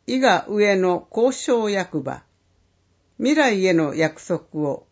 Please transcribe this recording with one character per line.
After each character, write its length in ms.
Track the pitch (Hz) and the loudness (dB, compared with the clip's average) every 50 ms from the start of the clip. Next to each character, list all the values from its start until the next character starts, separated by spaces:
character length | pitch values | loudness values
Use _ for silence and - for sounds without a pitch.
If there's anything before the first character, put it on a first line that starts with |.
| - | -8
伊 120 | - 247 262 | -4 -2 2
賀 280 | 262 233 185 170 - - | 2 4 2 2 0 -2
上 280 | 208 208 208 202 196 | 0 2 2 2 2
野 240 | 190 185 180 180 - | 2 2 0 0 -2
公 320 | - _ - 220 226 269 | -4 _ -2 0 0 0
証 380 | 262 - - - 247 233 220 208 | 0 -2 -2 -2 0 0 0 -2
役 320 | 202 196 180 - - 156 | -2 -2 -4 -4 -6 -8
場。 220 | 139 135 131 131 _ _ _ _ _ _ _ _ _ _ _ _ _ _ _ _ _ _ _ - | -6 -8 -10 -12 _ _ _ _ _ _ _ _ _ _ _ _ _ _ _ _ _ _ _ -4
未 160 | 226 262 302 | 0 0 2
来 320 | 311 285 254 214 190 185 | 2 2 2 2 2 2
へ 60 | 185 | 2
の 220 | 175 165 156 143 - | 2 2 0 0 0
約 300 | 160 160 156 156 - - | -2 -2 -2 -2 -6 -8
束 360 | - 180 143 - _ - 156 | -6 -6 -6 -6 _ -8 -6
を 260 | 151 143 135 - _ _ | -4 -4 -6 -8 _ _